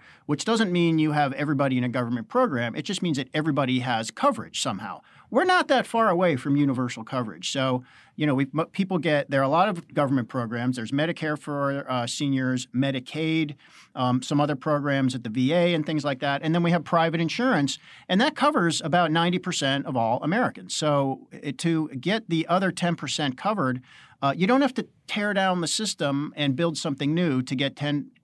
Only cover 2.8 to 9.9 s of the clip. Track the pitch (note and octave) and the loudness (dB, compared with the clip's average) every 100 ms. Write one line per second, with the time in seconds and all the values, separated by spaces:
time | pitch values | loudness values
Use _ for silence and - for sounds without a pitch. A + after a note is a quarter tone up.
2.8 | - F#3 F3+ C#3 C3 D#3 D#3 C#3+ C3 B2+ | -6 -4 -2 -2 -2 -2 0 0 0 0
3.8 | B2+ A2+ A2+ - C#4+ G#3+ E2 - C3 G2 | 0 -2 -2 -2 0 0 -6 -6 -4 -4
4.8 | G#2 - - - - A3+ F#4 F4+ D#4+ C4+ | -8 -12 -16 -20 -4 0 4 4 4 2
5.8 | - A3+ A3 F3 F#3 D3 D3 C#3+ C#3 B2+ | 2 2 2 4 2 2 2 2 2 0
6.8 | A#2+ A#2 A2 C3 A2 E2 - C#3 C3 B2+ | -2 -6 -6 -4 -4 -6 -6 -2 0 -2
7.8 | B2+ - - - D3+ C3 C3+ D3+ D#3+ - | -6 -18 -18 -2 0 2 0 -2 -4 -2
8.8 | F#3+ F#3 D#3+ D3 C#3 C#3 C3+ D#3+ G#3 F3 | -2 -2 0 0 2 2 4 4 2 0
9.8 | - | -6